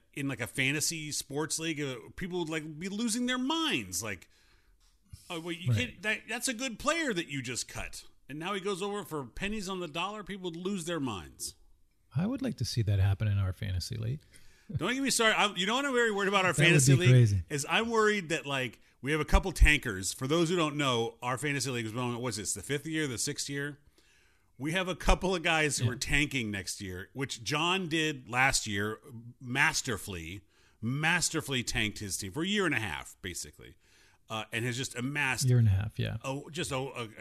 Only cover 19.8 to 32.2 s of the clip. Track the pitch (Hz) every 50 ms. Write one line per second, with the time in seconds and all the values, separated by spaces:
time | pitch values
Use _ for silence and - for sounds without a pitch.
19.8 | - 127 98 92 95 - - - 127 131 151 170 175 156 190 180 160 151 143 147
20.8 | 143 135 123 117 117 113 - - - 123 131 123 147 151 143 139 113 135 127 120
21.8 | 113 110 107 127 127 120 120 117 123 127 101 104 98 - - 101 - - 135 147
22.8 | 139 160 160 156 156 139 123 101 - 143 139 - - - 139 143 143 147 143 -
23.8 | _ _ _ _ _ _ _ _ _ _ _ _ _ _ _ - 127 156 156 190
24.8 | 185 180 175 - - 202 185 - - 185 190 175 156 170 165 160 151 151 131 -
25.8 | 127 117 123 120 - - 147 143 151 135 131 135 117 107 101 98 92 - - -
26.8 | 104 95 90 90 95 - _ 127 139 135 - - 117 95 147 151 160 175 180 196
27.8 | 190 160 156 165 156 156 151 131 127 - 110 123 131 135 131 - - 107 101 101
28.8 | 104 107 110 - - 76 110 113 117 120 - _ 139 123 123 135 147 160 143 -
29.8 | - 135 113 92 - - 95 85 80 80 92 104 - _ _ _ _ _ _ _
30.8 | 107 113 131 147 156 160 175 175 - - - 156 - - 139 123 117 - - 123
31.8 | 110 107 95 - 107 98 90 -